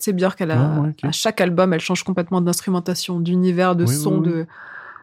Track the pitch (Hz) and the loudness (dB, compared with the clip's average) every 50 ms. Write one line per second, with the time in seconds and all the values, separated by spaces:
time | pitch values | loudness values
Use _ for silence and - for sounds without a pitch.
0 | - 220 190 175 185 185 - - 190 160 143 120 139 151 156 151 147 156 151 - | -2 -2 0 0 0 0 0 -2 -2 0 2 2 2 2 2 0 0 -2 -4 -4
1 | - 147 160 - - 220 220 - 185 180 170 175 185 190 170 151 - - 180 - | -4 -4 -4 0 -2 -2 0 2 0 2 4 2 4 4 2 0 0 -2 -4 -2
2 | - - 185 185 170 - 190 180 175 175 170 - - 202 185 180 170 - 175 - | -2 -2 -2 -2 -2 0 0 0 2 2 0 -2 -2 -2 -2 -2 -2 -2 -4 -4
3 | - - 180 170 170 170 180 180 185 185 175 175 185 185 180 175 170 117 135 147 | -4 -4 -4 -2 0 0 2 2 2 2 2 2 2 2 2 2 2 2 2 0
4 | 151 151 156 160 160 170 165 165 165 - - - - - - - - - - - | 0 0 2 2 2 0 0 -2 -4 -8 -12 -18 -20 -18 -18 -18 -18 -18 -20 -20